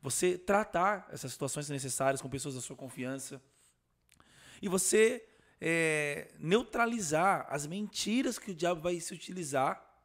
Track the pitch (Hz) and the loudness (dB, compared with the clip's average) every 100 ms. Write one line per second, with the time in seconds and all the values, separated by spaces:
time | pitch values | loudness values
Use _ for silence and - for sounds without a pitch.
0 | 139 - 180 180 - 202 214 180 185 208 | -4 0 2 0 2 2 2 2 2 2
1 | - 143 135 - 139 151 143 139 131 - | -6 -10 -10 -6 -6 -4 -6 -6 -4 0
2 | 135 135 135 135 139 127 - 131 135 - | 2 2 -2 -6 -6 -8 -10 -12 -14 -6
3 | 127 135 131 135 _ _ _ _ _ _ | -6 -6 -8 -14 _ _ _ _ _ _
4 | _ _ _ - - - 202 185 - 214 | _ _ _ -20 -20 -8 0 2 4 6
5 | 220 247 - _ _ _ 160 165 160 156 | 6 4 -8 _ _ _ 0 2 2 2
6 | 147 143 - - 156 208 262 247 233 233 | 0 -4 -8 -8 2 2 2 0 0 0
7 | 175 151 185 170 131 143 147 185 208 - | 0 2 4 2 0 -6 -4 -6 -6 -4
8 | - 226 269 226 - 170 170 175 165 175 | 0 2 0 -2 -8 -2 0 0 -2 -4
9 | 165 165 - 185 156 139 135 185 - _ | -6 -10 -10 -8 -2 2 2 0 -10 _